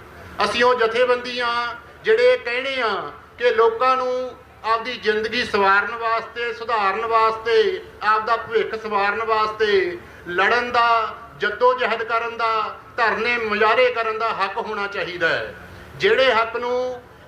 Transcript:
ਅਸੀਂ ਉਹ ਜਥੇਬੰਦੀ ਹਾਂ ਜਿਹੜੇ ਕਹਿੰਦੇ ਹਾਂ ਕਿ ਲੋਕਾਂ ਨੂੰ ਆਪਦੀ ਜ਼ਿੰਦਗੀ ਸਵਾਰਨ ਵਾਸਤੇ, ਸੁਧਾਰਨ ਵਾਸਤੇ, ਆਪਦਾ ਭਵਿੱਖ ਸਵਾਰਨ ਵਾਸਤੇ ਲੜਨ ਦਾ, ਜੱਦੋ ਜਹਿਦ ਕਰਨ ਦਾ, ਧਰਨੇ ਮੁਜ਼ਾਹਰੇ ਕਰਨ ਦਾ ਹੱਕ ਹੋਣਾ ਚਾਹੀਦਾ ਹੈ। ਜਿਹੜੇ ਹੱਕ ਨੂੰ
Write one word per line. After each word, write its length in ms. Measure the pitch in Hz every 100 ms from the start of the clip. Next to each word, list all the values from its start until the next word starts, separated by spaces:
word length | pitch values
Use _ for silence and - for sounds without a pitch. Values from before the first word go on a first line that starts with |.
| - - - -
ਅਸੀਂ 200 | - 240
ਉਹ 100 | 247
ਜਥੇਬੰਦੀ 640 | 247 226 226 254 247 247 247
ਹਾਂ 340 | 247 233 240 226 - -
ਜਿਹੜੇ 320 | - 220 247 254
ਕਹਿੰਦੇ 460 | 240 240 269 262
ਹਾਂ 300 | 226 190 147 - - -
ਕਿ 120 | 240
ਲੋਕਾਂ 460 | 220 226 226 254 254
ਨੂੰ 400 | 254 254 254 226 - -
ਆਪਦੀ 280 | - 233 254
ਜ਼ਿੰਦਗੀ 520 | 240 196 214 220 240
ਸਵਾਰਨ 500 | 247 208 196 196 214
ਵਾਸਤੇ, 580 | 233 226 226 226 233 240
ਸੁਧਾਰਨ 540 | 226 226 226 196 196 226
ਵਾਸਤੇ, 800 | 226 220 220 233 226 202 185 - -
ਆਪਦਾ 340 | 208 214 214 226
ਭਵਿੱਖ 460 | 214 220 214 220
ਸਵਾਰਨ 400 | 220 208 202 214
ਵਾਸਤੇ 760 | 226 220 214 214 214 196 175 170 - - 165
ਲੜਨ 440 | 180 196 240 247
ਦਾ, 440 | 240 233 226 214 - - -
ਜੱਦੋ 360 | 202 208 247
ਜਹਿਦ 280 | 254 226 226
ਕਰਨ 340 | 226 233 233 233
ਦਾ, 420 | 233 220 202 - - -
ਧਰਨੇ 400 | 226 202 233 240
ਮੁਜ਼ਾਹਰੇ 540 | 220 208 220 247 247
ਕਰਨ 280 | 233 226 220
ਦਾ 100 | 226
ਹੱਕ 280 | 175 196 226
ਹੋਣਾ 300 | 214 208 196
ਚਾਹੀਦਾ 420 | 196 165 175 165
ਹੈ। 260 | 131 110 - - - - 139
ਜਿਹੜੇ 360 | 190 233 262
ਹੱਕ 240 | 220 226 233
ਨੂੰ 460 | 247 247 254 247 - -